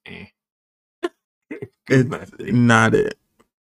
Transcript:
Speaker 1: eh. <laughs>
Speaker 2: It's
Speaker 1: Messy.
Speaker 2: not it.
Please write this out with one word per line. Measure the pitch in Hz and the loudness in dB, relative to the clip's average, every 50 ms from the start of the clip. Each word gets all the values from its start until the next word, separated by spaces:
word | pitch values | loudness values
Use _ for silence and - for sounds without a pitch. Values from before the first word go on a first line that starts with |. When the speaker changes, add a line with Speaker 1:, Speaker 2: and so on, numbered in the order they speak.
| - | -20
Speaker 1:
eh. | - 87 - - - _ _ _ _ _ _ _ _ _ _ _ _ _ _ - | -20 -20 -20 -20 -20 _ _ _ _ _ _ _ _ _ _ _ _ _ _ -10
<laughs> | 349 _ _ _ _ _ _ _ - - - - - _ _ _ | -10 _ _ _ _ _ _ _ -20 -18 -16 -16 -18 _ _ _
Speaker 2:
It's | - 131 131 127 - | 0 0 0 0 0
Speaker 1:
Messy. | - - - - - - - - | -4 -10 -12 -14 -16 -12 -6 -2
Speaker 2:
not | 107 123 120 117 117 113 113 110 107 | 0 2 4 4 4 4 4 4 2
it. | 98 - - - - _ _ _ _ _ _ _ _ _ | 0 0 -2 -6 -12 _ _ _ _ _ _ _ _ _